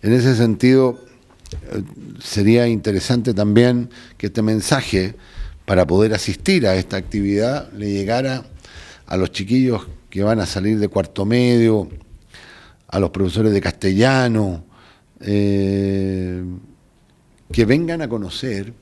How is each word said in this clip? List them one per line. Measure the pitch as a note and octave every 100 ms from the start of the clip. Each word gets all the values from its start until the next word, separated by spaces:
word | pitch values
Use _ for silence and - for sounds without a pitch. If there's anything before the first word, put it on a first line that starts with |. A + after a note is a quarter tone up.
En | G#2
ese | B2 B2 A#2
sentido, | A#2 G#2+ B2+ C3 C3 A#2+ - _ _ _ - - -
eh, | G2+ G2 - - -
sería | - - G2+ A#2 A#2+
interesante | A2+ G#2+ G2 - B2 A#2+
también | G2+ G#2 G#2 B2 B2 A#2+ - - -
que | G#2
este | A2+
mensaje, | G#2+ A2 - C#3+ - G2 F#2 A#2 - - - -
para | - F#2+ E2+
poder | F2+ G#2+
asistir | G#2+ - F#2+ - F#3+ A2
a | F#2+
esta | F#2 G2
actividad, | F#2 G#2+ G2 G2+ A2+ C#3 -
le | G#2 G#2
llegara | G2+ G2 A#2 C3+ C3 - - - - - - -
a | F#2
los | F#2
chiquillos | - F#2+ B2+ B2+ A2 - - _
que | F#2+
van | G#2 A2
a | F#2
salir | G2+ G2 A2
de | G2+
cuarto | G2+ F2+ -
medio, | G2 A#2+ B2 A#2+ A2+ G#2+ E2 - - - _ - - - - _ _
a | F#2+
los | F2+
profesores | F#2+ F#2+ E2+ A2
de | G2+
castellano, | F2 - G2 F#2+ B2 C3+ B2 A2 G2+ E2+ - - - _ _ _
eh, | - G2+ G2+ G2 G2 G2 G2 G2 F#2+ F#2+ F#2 F2+ F2+ F2+ G#2+ - _ _ _ _ _ _ _
que | -
vengan | A2 C#3+ E3+ E3+
a | D3
conocer | A2+ G2 - C3 G2+ G2 A#2